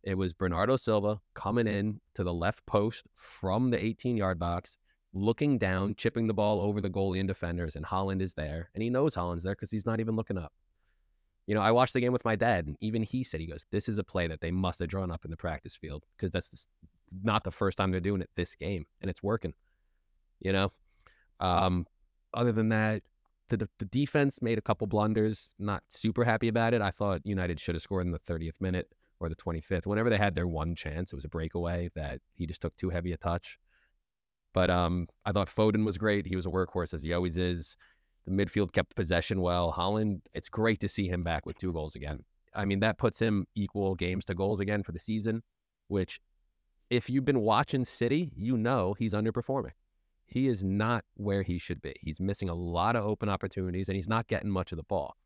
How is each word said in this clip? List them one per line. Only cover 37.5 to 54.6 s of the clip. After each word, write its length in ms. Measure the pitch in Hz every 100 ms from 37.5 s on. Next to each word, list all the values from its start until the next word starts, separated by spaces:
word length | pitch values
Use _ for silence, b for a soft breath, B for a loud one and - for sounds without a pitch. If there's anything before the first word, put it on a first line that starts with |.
| 87 80 - b b b b
The 80 | -
midfield 400 | 95 101 - 98
kept 220 | - 90
possession 460 | - 85 87 - 95
well. 320 | 87 87 85
Haaland, 500 | 80 90 107 107 95 _
it's 140 | - -
great 320 | - 113 110
to 80 | 101
see 200 | - 95
him 140 | 90
back 240 | 85 80 -
with 120 | -
two 140 | 92
goals 220 | 82 76
again. 300 | - 71 71 - _ _
I 100 | -
mean, 160 | 98 98
that 180 | 110 -
puts 200 | 117 -
him 280 | 113 104 87
equal 400 | - 98 101 95
games 300 | 92 87 92 -
to 80 |
goals 260 | 90 98 104
again 220 | 101 104
for 100 | 98
the 60 | 85
season, 440 | - 110 107 113 - _ _ _ _
which, 320 | 101 90 - _ _ _ _ _ _ _
if 180 | 123 -
you've 160 | 131
been 160 | 131 135
watching 440 | 107 110 143 135
City, 480 | 123 - 120 147 170 113
you 200 | 107 123
know 380 | 110 131 92 101
he's 160 | 110
underperforming. 580 | 104 110 117 - 135 - - _ _ _ _ _
He 160 | 123 131
is 160 | 110
not 400 | 95 98 110 117 -
where 280 | - 101 98
he 160 | 92 87
should 240 | - 85
be. 120 | 76 -
He's 180 | - 78
missing 300 | 95 101 95
a 60 |
lot 420 | 85 87 85 98 117
of 80 |
open 240 | 104 104 104
opportunities, 640 | 95 95 - 92 90 95
and 60 | 98
he's 120 | 90
not 200 | 110 -
getting 200 | 110 104
much 240 | 95